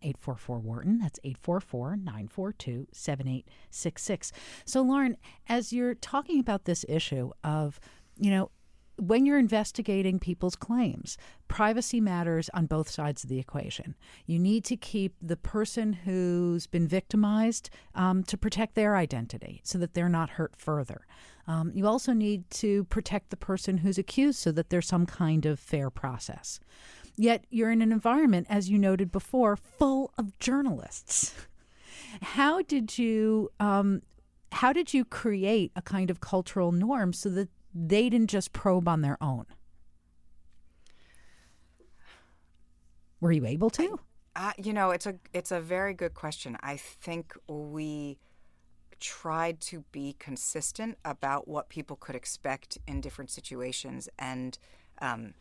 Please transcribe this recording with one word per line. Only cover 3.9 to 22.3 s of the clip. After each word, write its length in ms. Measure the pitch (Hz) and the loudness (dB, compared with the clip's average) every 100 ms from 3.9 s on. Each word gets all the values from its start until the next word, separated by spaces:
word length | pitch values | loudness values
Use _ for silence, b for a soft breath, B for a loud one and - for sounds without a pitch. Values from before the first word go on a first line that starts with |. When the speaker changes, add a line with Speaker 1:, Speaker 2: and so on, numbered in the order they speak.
| - | -4
Speaker 1:
six. 300 | - 180 - - B B B | -4 -4 -6 -14 B B B
So, 160 | 262 | 2
Lauren, 340 | 262 277 262 - B B - | 4 4 2 -2 B B -2
as 240 | 240 214 | -2 -2
you're 240 | 240 247 254 | -2 -2 -2
talking 460 | - 285 285 294 | -4 -4 2 2
about 240 | 240 196 - | 2 0 0
this 200 | 170 - | -2 0
issue 420 | 156 - 135 127 - | -2 -2 -4 -4 -6
of, 380 | 151 156 147 - b b b b | -2 0 -2 -4 b b b b
you 140 | 202 | 2
know, 200 | 190 - - - - - - | 2 0 -6 -20 -20 -16 -4
when 260 | 185 233 277 | 2 4 6
you're 140 | 285 | 6
investigating 800 | 233 214 208 - 214 196 190 185 | 6 4 0 -4 0 2 2 0
people's 360 | - 175 180 - | -2 -2 -2 -2
claims, 600 | - 240 208 - - - B B - | -2 2 2 -2 -8 -14 B B -4
privacy 520 | - 214 226 - 240 | 2 2 2 0 2
matters 480 | 208 175 170 165 156 | 2 2 2 0 0
on 140 | 180 160 | 0 0
both 200 | 156 156 | 0 -2
sides 360 | - 147 143 | -2 -4 -4
of 60 | 127 | -4
the 100 | 131 | -6
equation. 560 | - 143 - - 147 - B B B | -4 -6 -6 -8 -10 -14 B B B
You 100 | 170 | 2
need 260 | 185 220 - | 4 2 0
to 120 | 233 | -6
keep 380 | - 214 190 - | -4 -2 -2 -4
the 160 | 170 170 | -6 -4
person 580 | - 214 214 233 214 | -2 -2 -2 0 -2
who's 720 | 180 185 185 180 175 175 170 - | -2 -2 0 2 2 2 0 0
been 200 | 175 160 | 0 2
victimized, 840 | 185 - 214 208 214 226 226 - B B - | 0 0 2 4 4 2 0 -8 B B 0
um, 280 | 185 185 180 | 2 2 0
to 120 | - | -2
protect 380 | 214 190 220 - | -2 0 0 2
their 200 | 208 202 | 4 4
identity 680 | 160 123 120 113 - - | 2 -2 -6 -10 -12 -12
so 160 | - 180 | -6 -4
that 160 | 170 175 | -2 2
they're 140 | 175 | 2
not 200 | 165 160 | 2 0
hurt 260 | - 160 - | -2 -6 -6
further. 520 | - 147 127 - - B B B B | -2 -2 -2 -10 -18 B B B B
Um, 240 | 160 165 | -2 -2
you 140 | 196 208 | 2 2
also 260 | 254 - | 2 2
need 340 | 226 208 | 2 2